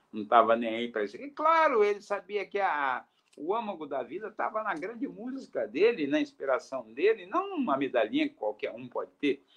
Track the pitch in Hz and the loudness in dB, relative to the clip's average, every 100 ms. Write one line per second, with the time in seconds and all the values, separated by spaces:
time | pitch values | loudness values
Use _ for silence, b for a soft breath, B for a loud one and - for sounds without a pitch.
0 | b 107 107 120 113 117 113 113 120 113 | b -10 4 6 6 2 0 -4 -4 -4
1 | 101 - 285 294 311 330 302 226 208 202 | -4 -6 -12 0 4 6 4 4 2 0
2 | - 196 185 208 185 202 190 147 135 123 | -4 -8 -4 -6 -4 0 0 0 0 -2
3 | - _ _ - 156 226 214 170 139 135 | -8 _ _ -10 -4 -2 -4 -8 -6 -6
4 | 120 185 208 - 233 220 214 160 190 233 | -6 -10 -12 -6 -4 -2 -4 -4 -6 -6
5 | 254 180 247 262 - 135 107 131 233 190 | -8 -8 -10 -10 -8 -6 -4 4 4 4
6 | 139 151 143 - 135 123 - 131 110 120 | 0 0 -2 -4 0 0 -2 -10 -8 2
7 | 202 214 180 330 392 349 220 139 131 123 | 2 2 0 -2 -2 -2 0 0 2 2
8 | 107 143 147 - 107 - 117 117 127 107 | 2 0 -2 -2 -4 -2 -8 -8 -8 -6
9 | - - 143 - b | -8 -2 0 0 b